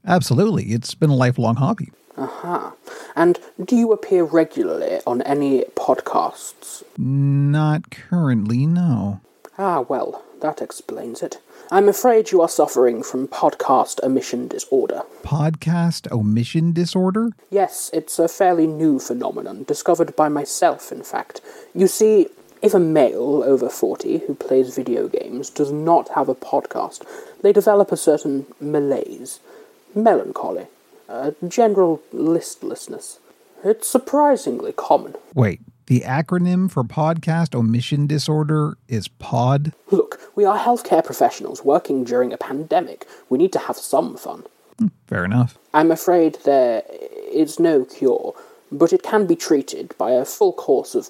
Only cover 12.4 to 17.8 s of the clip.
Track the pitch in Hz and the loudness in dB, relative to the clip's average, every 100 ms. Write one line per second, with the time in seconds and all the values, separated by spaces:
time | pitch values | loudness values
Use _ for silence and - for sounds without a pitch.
12.4 | 165 - 147 127 123 113 - 127 139 - | 4 2 2 4 2 2 -6 -6 -6 0
13.4 | 156 - - 131 117 - 131 131 - 120 | 0 0 0 2 2 -2 0 -2 -2 -8
14.4 | - - - 135 - - - - - 151 | -6 -10 0 0 0 -6 -10 -14 -6 -2
15.4 | 151 156 165 170 170 - - 120 104 110 | -2 -2 -2 0 0 -2 -6 -2 0 0
16.4 | 120 160 165 170 170 185 185 202 233 - | 0 0 0 0 0 0 0 0 -4 -6
17.4 | _ 196 185 - | _ 0 0 -2